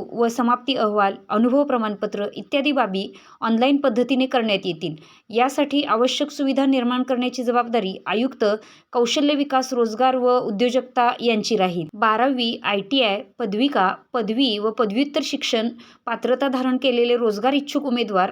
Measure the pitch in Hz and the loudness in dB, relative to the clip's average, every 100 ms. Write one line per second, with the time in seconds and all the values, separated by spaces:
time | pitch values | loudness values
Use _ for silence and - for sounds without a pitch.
0 | 185 226 233 233 240 247 - 247 214 208 | -2 0 0 2 0 0 0 0 0 2
1 | 196 190 - 208 247 269 285 254 214 202 | 0 0 -2 2 4 4 2 0 -2 -4
2 | 214 202 208 - - 285 277 269 208 190 | -4 -4 -6 -8 -4 -2 0 0 0 -2
3 | 214 - - - 226 226 262 285 277 247 | -6 -10 -20 -6 0 2 4 4 2 2
4 | 247 254 262 254 226 196 190 160 165 151 | 2 0 0 0 0 0 -2 -4 -6 -8
5 | - - - 220 262 277 285 285 294 226 | -14 -20 -6 0 0 0 0 0 0 0
6 | 254 - 294 - 269 262 269 262 240 247 | 0 0 -4 -2 -2 2 2 2 0 -2
7 | 254 247 254 247 240 240 233 226 190 190 | -2 -2 -2 -4 -2 -2 0 0 -2 -6
8 | - 202 254 - 208 214 - - _ 247 | -4 -2 -2 0 0 0 -6 -20 _ 0
9 | - 311 285 285 285 262 254 247 226 220 | 0 2 2 2 0 -2 0 0 0 2
10 | 262 254 247 247 214 202 247 254 247 269 | 2 2 2 2 0 0 0 0 -2 0
11 | 240 - 233 214 202 214 185 175 156 208 | 0 2 0 0 0 0 0 -2 -6 0
12 | 220 220 269 254 233 240 - 202 196 277 | 2 2 2 0 -2 -4 -2 -4 0 0
13 | 220 202 - - 226 208 285 254 185 - | 2 0 -6 -8 -4 0 0 2 0 0
14 | _ 240 208 226 269 208 220 214 214 214 | _ -4 -2 0 0 0 -2 0 0 0
15 | 285 311 294 285 - 226 226 - - - | -2 -2 -4 -4 -2 -2 -2 -6 -16 -14
16 | - 226 233 254 277 254 254 254 269 240 | -8 -4 -2 0 0 0 0 0 0 2
17 | 240 240 233 202 247 277 277 294 277 240 | 2 2 0 0 0 0 -2 -4 -2 -2
18 | 214 190 190 | 0 0 0